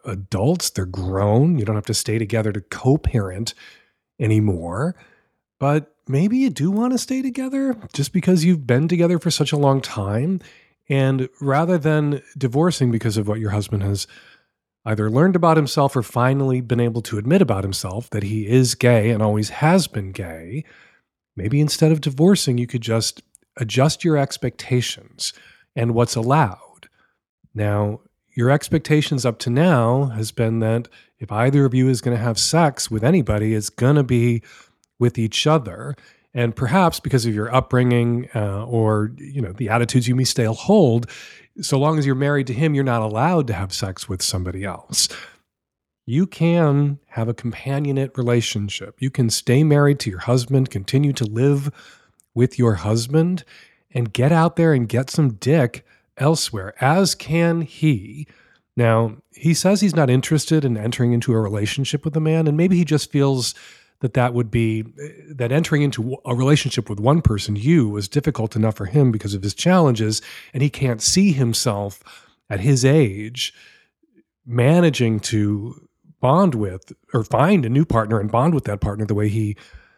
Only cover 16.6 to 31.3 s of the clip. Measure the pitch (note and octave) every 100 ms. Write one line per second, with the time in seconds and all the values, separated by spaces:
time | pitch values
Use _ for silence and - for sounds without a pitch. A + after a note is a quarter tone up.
16.6 | A#2+ B2+ A#2+ A2+ G#2+ G#2 A#2 F#3+ D#3 G2
17.6 | G2 F#2+ F#2+ G2 - A2 G2+ G#2+ G#2 B2+
18.6 | B2 - B2 A#2 G#2+ A2 G#2+ G#2+ G#2 -
19.6 | D3+ F#3 - A2 G2 F#2 F2 D#2+ E2+ C3+
20.6 | - _ _ _ _ _ _ - G2 C#3+
21.6 | D3+ - D#3+ D#3 D3 C3+ F3 G3 - A#2+
22.6 | B2 A#2+ A2 A2+ - - _ _ _ -
23.6 | A2+ A2 D3+ - E3+ D3 C#3 - B2 -
24.6 | - B2 A#2+ - - - - - - _
25.6 | _ - A#2 A#2 A#2+ A#2 A#2 D3+ A#2+ -
26.6 | - _ - _ _ _ _ _ _ G#2+
27.6 | G#2 G#2 G#2 A2 - _ _ - A#2+ C#3+
28.6 | - D#3+ - D3+ C#3+ C3+ A#2+ A2+ B2 B2
29.6 | F3+ C3+ A2+ C3 C#3 G#2+ A2 - A2+ A2+
30.6 | A2 A#2 A#2+ - _ _ A2